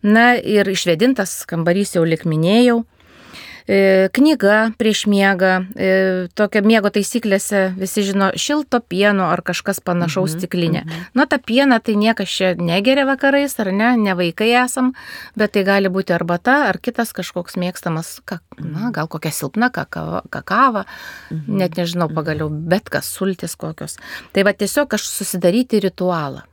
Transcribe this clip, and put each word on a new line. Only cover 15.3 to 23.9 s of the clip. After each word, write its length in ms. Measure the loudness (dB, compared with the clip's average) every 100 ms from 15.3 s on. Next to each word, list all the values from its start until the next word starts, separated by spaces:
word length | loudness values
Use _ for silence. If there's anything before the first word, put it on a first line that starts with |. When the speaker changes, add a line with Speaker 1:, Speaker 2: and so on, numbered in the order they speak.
| -2
Speaker 1:
bet 140 | 0
tai 120 | 2
gali 240 | 2 2 2
būti 280 | -2 -2 -2
arbata 500 | 0 -2 2 2 2
ar 120 | -2
kitas 340 | -4 -4 -6
kažkoks 440 | -6 -8 -8 -8 -6
mėgstamas, 640 | -6 -6 -6 -6 -6 -14 -12
ka-, 140 | -14 _ -12
na, 220 | -10 -6 -6
Speaker 2:
Mhm. 20 |
Speaker 1:
gal 160 | -4 -6
kokia 220 | -6 -8
silpna 380 | -6 -6 -2 -2
kakava, 540 | -2 -8 -8 -6 -8 -8
kakava, 540 | -12 -4 0 2 0 -8 -16 -18 -20 -12
Speaker 2:
Mhm, 120 | -10 -4 -2
Speaker 1:
net 180 | -2 -2
nežinau 300 | -4 -2 -2
Speaker 2:
mhm. 60 | -2
Speaker 1:
pagaliau, 340 | -4 -4 -4
bet 400 | -6 0 -2 0
kas, 160 | -6 -6
sultis 500 | -6 -6 -4 -10 -10
kokios. 420 | -10 -10 -14